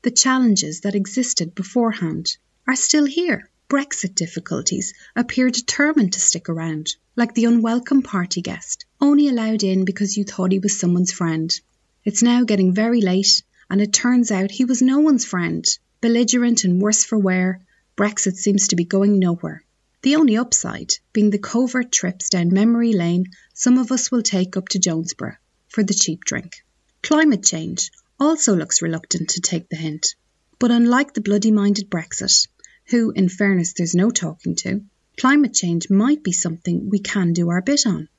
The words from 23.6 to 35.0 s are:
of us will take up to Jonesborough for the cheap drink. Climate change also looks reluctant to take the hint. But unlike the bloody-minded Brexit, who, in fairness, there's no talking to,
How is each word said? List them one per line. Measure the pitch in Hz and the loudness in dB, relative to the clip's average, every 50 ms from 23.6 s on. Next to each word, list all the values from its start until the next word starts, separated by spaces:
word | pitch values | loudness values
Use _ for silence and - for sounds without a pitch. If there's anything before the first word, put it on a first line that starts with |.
| - 247 247 | 2 4 4
of | 254 254 233 | 4 2 0
us | 262 254 - - | -2 -2 -2 -2
will | 254 240 220 | -2 -2 0
take | - 196 185 185 185 - | 0 0 0 -2 -2 -4
up | 190 185 - | -8 -6 -4
to | - 190 | -2 0
Jonesborough | 175 170 160 160 165 165 - - - 160 - _ _ _ _ _ _ _ | 0 0 0 -2 -4 -6 -8 -10 -10 -10 -12 _ _ _ _ _ _ _
for | - - 208 | -2 -2 0
the | 185 - | 0 0
cheap | - - - 160 175 - | 0 0 -2 -2 -6 -6
drink. | - - - - 175 - - _ _ _ _ _ _ _ _ - | -8 -8 -8 -10 -12 -20 -20 _ _ _ _ _ _ _ _ -2
Climate | - 302 302 320 302 240 190 - | 0 2 4 4 4 2 2 0
change | - - 160 160 170 175 180 - - _ _ _ _ _ _ | -2 -2 -2 -8 -6 -6 -6 -6 -8 _ _ _ _ _ _
also | 277 302 320 311 - - 202 | 0 0 2 2 0 0 0
looks | 175 156 - - - | 0 0 -2 -2 -2
reluctant | 170 165 160 160 - _ - 170 160 - | -2 -2 -6 -6 -8 _ -6 -6 -4 -4
to | - 175 | -4 -4
take | 175 - 180 165 170 _ | -4 -4 -4 -4 -6 _
the | 165 | -10
hint. | 160 165 156 151 160 - - - _ _ _ _ _ _ _ _ | -8 -6 -8 -6 -4 -6 -6 -6 _ _ _ _ _ _ _ _
But | _ 247 240 | _ 0 2
unlike | 240 233 240 233 247 254 285 285 _ | 4 4 4 4 4 2 0 0 _
the | 226 | -6
bloody-minded | 208 202 202 214 202 226 214 208 202 202 202 220 196 _ | -2 0 0 2 2 2 2 4 4 2 0 0 -4 _
Brexit, | - 170 160 - - - - - - - - _ _ _ _ _ _ _ _ - | -6 -8 -6 -8 -10 -8 -2 0 2 2 2 _ _ _ _ _ _ _ _ 0
who, | 247 240 226 220 | 0 2 2 0
in | - - 190 180 | 2 2 0 0
fairness, | - - 208 196 196 180 170 - - | 2 0 0 2 2 2 0 -2 -4
there's | - 175 165 - | -4 -4 0 2
no | 175 190 233 | 2 2 2
talking | 233 - 180 160 165 _ - 175 165 | 0 -2 -6 -6 -10 _ -8 -6 -6
to, | - - 185 185 208 202 - _ _ | -4 -4 -4 -6 -6 -8 -12 _ _